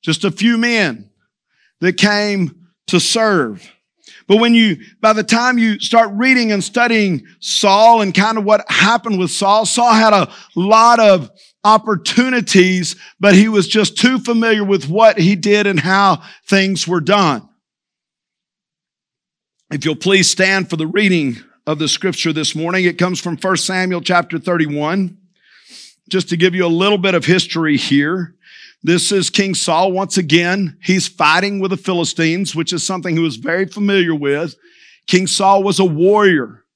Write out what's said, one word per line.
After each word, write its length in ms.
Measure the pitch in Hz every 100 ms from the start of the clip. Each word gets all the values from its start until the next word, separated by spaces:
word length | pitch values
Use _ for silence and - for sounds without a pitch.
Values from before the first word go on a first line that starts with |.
Just 220 | - 156
a 60 | 202
few 280 | - 226 226
men 520 | 240 226 175 110 - _ _ _ _ _ _ _
that 160 | 175 180
came 720 | 202 208 208 202 160 - _ _ -
to 120 | 180
serve. 720 | - 226 220 190 120 98 - _ _ _ _ - -
But 120 | 208
when 160 | 233
you, 240 | 233 220 156 - _
by 120 | 220
the 100 | 214
time 340 | 214 233 247 247
you 220 | 226 208
start 320 | - 233 220
reading 400 | 202 254 254 226
and 100 | 208
studying 640 | - 240 240 226 202 147 - _
Saul 640 | - - 202 196 226 233
and 120 | 202
kind 240 | 175 208 226
of 60 |
what 200 | 202 208 -
happened 480 | - 196 233 233 190
with 120 | 180
Saul, 360 | - 196 208 214
Saul 280 | - 240
had 180 | 220 220
a 180 | 208 - - -
lot 460 | 190 190 220 233 233
of 300 | 214 185 123 _ _ _
opportunities, 1300 | 208 220 214 196 - - 254 247 - 190 185 185 165 - - _
but 160 | 202
he 140 | 190 214
was 200 | 208 170
just 300 | 214 202 -
too 200 | 240 262
familiar 460 | - 233 226 220
with 240 | 202 190 135
what 300 | 190 220 202
he 180 | 175 202
did 300 | 180 208 202
and 120 | 180
how 420 | 151 190 196 160 - - -
things 420 | 196 190 185 -
were 140 | 180
done. 440 | 151 202 175 123 - _ _ _ _ _ _ _ _ _ _ _ _ _ _ _ _ _ _ _ _ _ _
If 140 | 147
you'll 120 | 160 151
please 340 | 185 196 175
stand 400 | - 190 190 180
for 60 | 160
the 100 | 160
reading 500 | 196 202 180 139 117 _ _ -
of 120 | 151
the 100 | 151
scripture 440 | - 190 - 165
this 240 | 156 151 156
morning. 280 | 170 185
It 140 | 175 170
comes 220 | 180 175
from 160 | 175 165
First 300 | 190 180 -
Samuel 340 | 185 185 180
chapter 380 | - 180 170 165
thirty-one. 800 | 185 175 156 147 151 190 185 - _ _ _ _ _ - - _ _
Just 220 | 185 180
to 60 | 170
give 180 | 185
you 100 | 180
a 40 | 175
little 300 | 170 196 202
bit 160 | 190
of 120 | 175 143
history 500 | 180 - 165 160 143
here. 580 | - 139 147 185 170 _ _ - - _
This 300 | 160 175 -
is 180 | 196 160
King 240 | - 196
Saul. 380 | 185 - 160 190
Once 240 | 185 190 -
again, 640 | 160 160 175 196 180 -
he's 240 | - 185 -
fighting 540 | - 151 165 196 202
with 100 | 185
the 60 | 190
Philistines, 800 | - 180 165 - 160 170 185 160
which 160 | 165
is 120 | 175
something 300 | - 185 170
he 80 | 160
was 140 | 165 113
very 300 | 170 170 190
familiar 480 | 208 202 196 175
with. 420 | 156 143 143 165 - _ _ - _ -
King 200 | 180 190
Saul 360 | - 190 196
was 160 | 196 185
a 60 |
warrior. 800 | 190 151 180 208 202 160 113 113 _